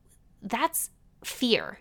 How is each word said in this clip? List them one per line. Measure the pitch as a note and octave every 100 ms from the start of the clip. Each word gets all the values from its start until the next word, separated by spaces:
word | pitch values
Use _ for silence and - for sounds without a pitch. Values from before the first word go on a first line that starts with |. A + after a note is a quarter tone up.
| _ - - -
that's | G3 A#3 D#4+ - - - - -
fear, | - - A#3+ F#3+ D2+ -